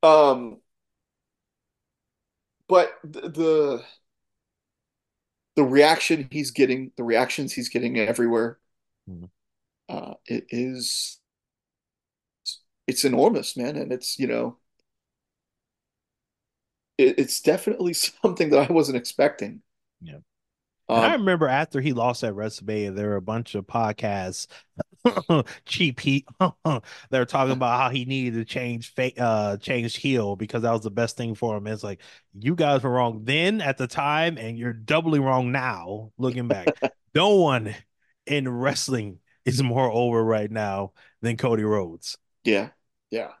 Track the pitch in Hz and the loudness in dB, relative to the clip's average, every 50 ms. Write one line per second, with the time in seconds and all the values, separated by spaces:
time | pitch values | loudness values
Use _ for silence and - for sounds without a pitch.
0 | - 160 156 151 151 143 131 123 120 113 107 - _ _ _ _ _ _ _ _ | 10 10 10 10 8 6 4 2 -2 -10 -14 -18 _ _ _ _ _ _ _ _
1 | _ _ _ _ _ _ _ _ _ _ _ _ _ _ _ _ _ _ _ _ | _ _ _ _ _ _ _ _ _ _ _ _ _ _ _ _ _ _ _ _
2 | _ _ _ _ _ _ _ _ _ _ _ _ _ _ 185 180 170 - - - | _ _ _ _ _ _ _ _ _ _ _ _ _ _ 6 6 6 4 -2 -12
3 | - 151 151 - - 175 151 151 165 160 156 156 147 143 131 113 - - - _ | -18 -16 -14 -12 -12 -10 -4 -2 2 2 4 4 2 2 -2 -6 -8 -16 -20 _
4 | _ _ _ _ _ _ _ _ _ _ _ _ _ _ _ _ _ _ _ _ | _ _ _ _ _ _ _ _ _ _ _ _ _ _ _ _ _ _ _ _
5 | _ _ _ _ _ _ _ _ _ _ _ 151 143 127 131 139 147 151 165 160 | _ _ _ _ _ _ _ _ _ _ _ 2 2 6 8 8 8 8 6 4
6 | - - 165 156 135 127 139 156 143 131 - - 135 127 139 131 131 131 _ - | 2 0 0 -2 -2 -6 -6 -6 -6 -6 2 2 2 4 4 -2 -4 -10 _ -8
7 | 120 117 113 113 127 127 - - 143 - - - 120 - - 117 120 120 123 113 | -2 2 2 2 2 2 -2 -6 -6 -6 -6 -8 -8 -4 -4 -4 -4 -2 -2 0
8 | 107 101 117 - 117 117 117 113 113 117 117 _ _ _ _ _ _ _ _ _ | 0 0 0 0 0 2 2 2 0 0 -4 _ _ _ _ _ _ _ _ _
9 | _ - 92 85 87 92 _ _ _ _ _ _ _ _ _ _ _ - 87 90 | _ -18 -16 -16 -16 -18 _ _ _ _ _ _ _ _ _ _ _ -14 -12 -12
10 | 85 - - - _ - 120 117 - _ - 120 123 131 131 127 120 - - - | -12 -12 -18 -20 _ -8 -8 -8 -8 _ -6 -6 -4 -6 -6 -8 -8 -6 -6 -6
11 | - - - _ _ _ _ _ _ _ _ _ _ _ _ _ _ _ _ _ | -6 -8 -12 _ _ _ _ _ _ _ _ _ _ _ _ _ _ _ _ _
12 | _ _ _ _ _ _ _ _ _ - - - _ _ _ _ _ - 135 - | _ _ _ _ _ _ _ _ _ -14 -14 -14 _ _ _ _ _ -6 -4 0
13 | - 139 127 - 135 220 233 143 113 - - 131 120 131 151 - - - 127 127 | 0 2 4 4 4 4 4 2 -4 -6 -8 -6 -8 -6 -6 -8 -6 -6 -8 -8
14 | - - - - 135 123 120 117 120 123 120 _ _ _ _ _ _ _ _ _ | -6 -10 -6 -4 -4 -2 -2 -4 -4 -6 -8 _ _ _ _ _ _ _ _ _
15 | _ _ _ _ _ _ _ _ _ _ _ _ _ _ _ _ _ _ _ _ | _ _ _ _ _ _ _ _ _ _ _ _ _ _ _ _ _ _ _ _
16 | _ _ _ _ _ _ _ _ _ _ _ _ _ _ _ _ _ _ _ - | _ _ _ _ _ _ _ _ _ _ _ _ _ _ _ _ _ _ _ 4
17 | 139 131 - - 139 - - - - - 151 185 - 208 214 - 180 175 170 - | 4 4 4 2 -2 -2 -2 0 2 2 2 2 0 -4 -4 -2 -2 -2 -2 -2
18 | - - - _ - 202 180 - 170 151 147 139 143 131 165 165 147 135 135 120 | -4 -4 -6 _ 0 0 2 2 2 4 4 4 4 4 4 2 2 2 0 -4
19 | 120 - - - 143 147 - - - 101 - - _ _ _ _ _ _ _ _ | -6 -6 -2 0 0 0 0 -2 -10 -10 -10 -16 _ _ _ _ _ _ _ _
20 | 170 165 143 151 _ _ _ _ _ _ _ _ _ _ _ _ _ - - 233 | -20 -20 -20 -20 _ _ _ _ _ _ _ _ _ _ _ _ _ 0 2 4
21 | 226 285 339 269 208 190 180 170 156 135 127 139 156 - - 143 127 151 131 117 | 4 4 2 2 2 0 2 2 2 2 2 0 -2 -2 -4 -4 -2 -2 -2 0
22 | 113 123 123 - - 113 101 101 107 107 104 - - 101 107 107 104 101 95 98 | 0 0 -2 -2 -4 -6 -4 -4 -8 -8 -8 -10 -8 -6 -4 -4 -4 -4 -4 -4
23 | 104 104 104 98 92 98 110 117 117 - - 104 95 - - 117 117 107 104 - | -4 -2 -2 -4 -4 -4 -6 -6 -6 -6 -8 -8 -8 -4 -2 -2 -2 -2 -2 -4
24 | - 107 101 98 92 92 92 - - - - - _ _ _ - - _ _ _ | -4 -4 -4 -4 -4 -6 -8 -10 -12 -14 -18 -20 _ _ _ -12 -12 _ _ _
25 | _ 240 - 196 165 - 170 147 120 - - - _ - - - 175 147 123 - | _ 0 0 0 0 0 0 0 0 -2 -10 -20 _ -10 -2 0 0 0 0 -2
26 | - 139 135 143 - - - _ 190 175 - _ _ 165 147 120 - - - - | -2 0 0 0 -2 -6 -2 _ -2 -2 -2 _ _ -2 -2 -2 -6 -12 -20 -20
27 | - _ 135 131 123 - - 139 135 131 131 127 131 120 120 123 131 123 127 135 | -8 _ 0 0 0 0 0 0 2 2 0 0 0 0 2 2 0 0 -2 -4
28 | 123 127 135 135 127 123 113 113 113 - - 139 127 120 120 117 113 - _ - | -6 -4 -4 -4 -4 -4 -4 -4 -6 -6 -6 -6 -6 -6 -6 -8 -10 -10 _ -2
29 | 127 127 - - 131 117 113 107 104 104 101 98 - - 131 120 117 117 - - | -2 -2 -2 -2 0 0 2 0 0 -2 -4 -6 -4 -4 -4 -2 -2 -4 -8 -4
30 | - 139 131 123 107 101 101 95 110 107 - 120 113 117 117 113 104 110 101 117 | -2 0 0 0 0 -2 -4 -6 -8 -6 -6 -2 0 0 0 0 -2 -4 -2 -2
31 | 117 113 - - 120 117 110 - - 117 107 104 101 107 110 104 - 104 98 - | -2 -2 -2 -6 -8 -8 -6 -6 -4 -4 -4 -4 -6 -8 -8 -8 -8 -12 -12 -12
32 | - - - - _ _ _ 98 104 131 175 165 160 143 143 131 113 135 123 127 | -16 -20 -20 -20 _ _ _ -6 -4 -2 0 2 2 4 4 2 2 0 0 2
33 | 123 117 113 107 107 117 139 156 170 190 214 220 175 143 135 - 131 123 - - | 0 0 -2 -6 -4 0 0 2 2 2 0 0 -2 -2 -2 -2 -4 -4 -4 -4
34 | 143 143 147 156 165 170 165 131 117 113 117 117 120 123 117 113 110 - 151 160 | -2 0 0 2 0 0 -2 -4 -8 -10 -8 -6 -6 -6 -8 -8 -2 0 2 2
35 | 165 165 156 143 135 135 131 127 127 123 123 139 127 127 110 90 85 90 101 107 | 2 2 2 2 4 4 2 2 2 0 -2 -2 -2 -2 -4 -6 -8 -10 -12 -12
36 | 110 110 _ - 127 127 123 127 120 120 117 - 180 170 - - - 135 _ _ | -12 -16 _ -4 -4 -2 -2 -4 -2 -2 -2 0 0 -2 -2 0 -6 -6 _ _
37 | _ _ _ 147 175 208 208 196 175 151 135 120 110 104 - - - _ _ _ | _ _ _ 2 4 6 6 6 6 4 2 0 -2 -4 -10 -12 -18 _ _ _
38 | _ _ _ _ _ - 147 147 135 127 123 120 127 139 - - - - 131 120 | _ _ _ _ _ -2 -2 -2 -2 -2 -4 -2 -2 0 0 -2 -2 -2 -4 -4
39 | 107 101 92 - _ _ _ _ _ 139 139 127 135 123 117 131 131 120 107 120 | -4 -6 -12 -16 _ _ _ _ _ -2 0 2 2 2 2 2 2 2 2 2
40 | 123 120 117 113 113 113 113 107 107 104 110 113 107 101 98 98 98 98 _ _ | 2 2 2 2 2 2 2 0 0 -2 -4 -4 -4 -4 -4 -4 -6 -8 _ _
41 | - _ _ _ - 117 117 110 - 127 117 110 107 107 107 104 95 85 82 85 | -20 _ _ _ -4 -4 -2 0 0 0 2 2 2 2 0 0 -2 -4 -10 -14
42 | - - - _ _ _ _ _ _ - 107 98 104 113 _ _ _ _ _ _ | -14 -14 -14 _ _ _ _ _ _ 2 2 2 0 -4 _ _ _ _ _ _
43 | _ _ - 113 101 78 - _ | _ _ -8 -8 -8 -8 -14 _